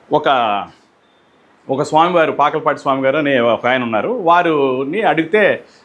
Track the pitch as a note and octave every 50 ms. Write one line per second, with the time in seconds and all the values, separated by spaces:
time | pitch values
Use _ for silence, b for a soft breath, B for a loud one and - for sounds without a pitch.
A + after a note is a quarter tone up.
0 | _ - C#3+ D3+ D3 D#3+ C#3 B2+ A#2+ A2 G2+ G2+ F#2 E2 b b b b _ _
1 | _ _ _ _ _ _ _ _ _ _ _ _ _ - C3+ C3+ D3 C#3+ D#3+ D#3
2 | E3 F3+ F3+ E3+ D#3+ C#3+ C3 C#3 C#3+ D3 D3 D#3 C#3 D3+ C#3+ C3+ - C#3+ C3+ C3+
3 | C3+ C3+ C3+ D#3 D3+ C#3+ C#3 B2+ A#2 A#2 A2+ G2+ - A#2+ B2+ C3 B2 A2+ A2+ G#2+
4 | G#2+ F3 B3 B3+ F#3 D#3+ E3+ F3 F3 E3 D#3+ D3 C#3 C3+ B2+ B2+ C#3 C3+ E3 G#3+
5 | A3 E3 D3+ D#3+ D#3+ D#3 - G#3+ G#3 E3 A#2+ - b b b b